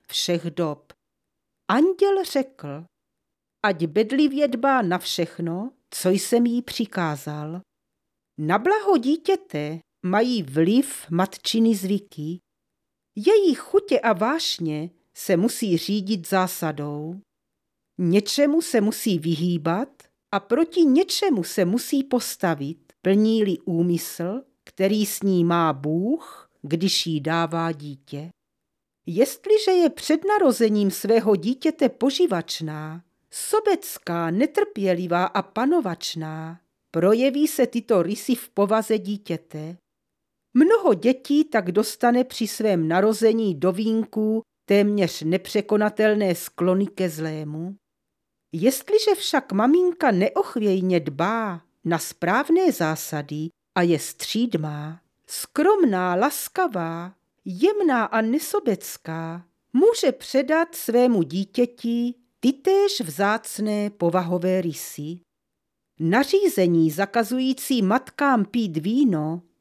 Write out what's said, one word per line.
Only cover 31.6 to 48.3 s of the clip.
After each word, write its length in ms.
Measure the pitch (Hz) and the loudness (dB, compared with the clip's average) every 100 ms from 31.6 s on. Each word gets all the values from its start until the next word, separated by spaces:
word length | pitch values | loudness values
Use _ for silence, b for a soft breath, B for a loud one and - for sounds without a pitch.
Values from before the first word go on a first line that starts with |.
| 320 311 269 | -2 0 0
poživačná, 1160 | - 277 269 349 180 - - 160 151 156 165 - _ _ | 0 -2 2 0 0 -4 -8 -8 -10 -12 -14 -18 _ _
sobecká, 1000 | - - 427 427 359 - - - 170 165 | -12 -2 0 2 0 -4 -12 -6 -4 -2
netrpělivá 960 | 185 302 - 415 - 196 175 180 175 | 0 0 0 -2 -2 -2 0 0 0
a 180 | 180 - | 0 -2
panovačná, 1160 | - - 262 339 208 165 - 160 156 160 160 175 _ _ _ | -4 -2 0 2 0 -6 -8 -8 -8 -10 -12 -16 _ _ _
projeví 580 | 165 180 226 269 269 302 | 0 2 4 2 2 0
se 180 | - 240 | 2 0
tyto 360 | 233 - 202 | -2 0 0
rysy 320 | 175 208 - | 2 -4 -2
v 140 | 247 - | -4 -4
povaze 500 | - 196 220 214 220 | -2 0 0 0 -2
dítěte. 800 | 185 208 - 165 - 151 156 175 _ _ _ _ _ _ _ | -2 -8 -6 -8 -8 -14 -14 -16 _ _ _ _ _ _ _
Mnoho 400 | 240 320 440 359 | 4 6 6 4
dětí 500 | 185 233 262 - 285 | 2 2 0 0 0
tak 280 | 302 226 180 | 2 0 0
dostane 520 | 185 220 - 240 240 | 0 -2 0 2 2
při 220 | 254 - 214 | 0 -4 -6
svém 420 | - 214 175 160 | 2 2 2 2
narození 640 | 175 208 214 226 220 214 | 2 2 4 2 4 0
do 180 | 147 180 | 0 0
vínku 720 | 185 220 220 214 214 214 226 - _ - | 0 0 -2 -2 -2 0 -2 -6 _ 2
téměř 540 | 202 208 208 175 - | 4 4 2 0 -2
nepřekonatelné 1120 | 156 185 185 214 202 214 214 208 214 214 196 | -2 -2 -2 -4 0 0 2 2 2 2 0
sklony 520 | 175 - - 175 185 196 | -2 -6 -2 2 2 0
ke 240 | - 185 | -2 -4
zlému. 680 | 156 160 156 151 156 175 202 _ _ _ _ _ | -4 -6 -6 -8 -8 -10 -12 _ _ _ _ _